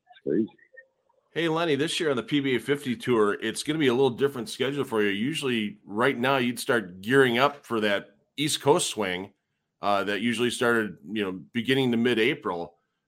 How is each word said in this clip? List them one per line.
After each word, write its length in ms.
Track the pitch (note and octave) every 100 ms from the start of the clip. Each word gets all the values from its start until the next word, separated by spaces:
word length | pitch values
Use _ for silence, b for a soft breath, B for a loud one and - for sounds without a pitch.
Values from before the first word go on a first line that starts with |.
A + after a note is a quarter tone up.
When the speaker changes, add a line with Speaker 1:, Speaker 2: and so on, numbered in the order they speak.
| _
Speaker 1:
It's 100 | - C#2
crazy. 200 | E2 A2 _ _ - - _ _ _ _
Speaker 2:
Hey, 160 | D#3 E3
Lenny, 260 | D#3+ E3+
this 240 | C3+ D#3+ -
year 120 | D#3+
on 60 | B2
the 60 |
P 180 | A2 D3
B 160 | C#3 A#2+
A 40 |
fifty 340 | C3+ C#3+ C3 A2+
Tour, 380 | - A2+ G#2 F#2+
it's 220 | A2 G2+
gonna 160 | - D#3
be 80 | C3+
a 60 |
little 160 | A#2+ C3+
different 380 | A2+ C#3 C3 G#2+
schedule 340 | - B2+ C#3+
for 180 | A#2 A2
you. 60 | G2+
Usually 720 | G2 B2+ D#3 C#3 A#2 G#2 G#2 -
right 320 | G#2 C3 A#2+
now 180 | C3 C3+
you'd 240 | B2 A#2
start 400 | - A#2+ F#2 F#2
gearing 380 | G2 C3+ B2+ A#2
up 260 | C#3 -
for 160 | - A2+
that 360 | G#2 G2 - _ _ -
East 240 | D3 -
Coast 280 | C#3 E3+ -
swing, 420 | G#2+ F#2+ F2+ G2 _ _ _ _ _
uh, 240 | G2 G2+
that 160 | F#2+ G2+
usually 300 | A#2 A2 A#2+
started, 480 | - A#2+ A2+ G#2+ D#2 D2
you 120 | G#2+
know, 80 | F#2+ F#2 -
beginning 380 | A#2+ A2+ C3+ C3
to 40 | A#2
mid-April. 760 | A#2+ A2+ A#2 D3+ G#2 F2 E2 - _ _